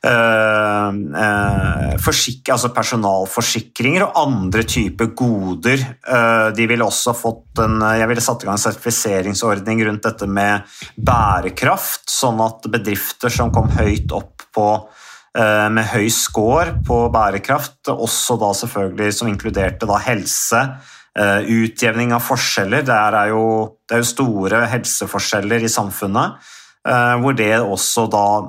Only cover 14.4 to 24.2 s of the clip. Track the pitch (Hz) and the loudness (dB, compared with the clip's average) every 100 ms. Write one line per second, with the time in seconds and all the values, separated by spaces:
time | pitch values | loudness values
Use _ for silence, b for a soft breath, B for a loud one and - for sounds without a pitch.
14.4 | - - 104 107 B B B B B - | -8 0 2 0 B B B B B 0
15.4 | 110 107 107 110 107 117 107 - - 113 | 2 4 2 2 0 0 0 0 -2 0
16.4 | 107 147 170 - - 120 117 113 107 98 | 2 2 2 -2 0 2 2 2 2 0
17.4 | - 143 135 _ - - 113 - - 117 | -2 -2 -2 _ -6 -4 -2 -2 0 0
18.4 | 104 101 120 104 95 90 107 101 117 98 | 0 -2 -4 -4 -4 -2 -2 -2 -4 -4
19.4 | 113 98 92 90 110 98 - 110 90 - | -4 -2 -2 -2 0 0 0 -2 -2 -4
20.4 | - 117 135 135 B B B - 104 98 | 0 0 0 -6 B B B -2 2 2
21.4 | 107 113 110 - 117 110 120 117 - 131 | 2 2 0 0 0 0 0 0 0 -2
22.4 | - - 98 131 135 113 107 107 104 110 | 0 -2 0 0 2 2 4 2 2 0
23.4 | 113 110 107 _ - 117 120 - | 0 0 -2 _ -2 0 0 0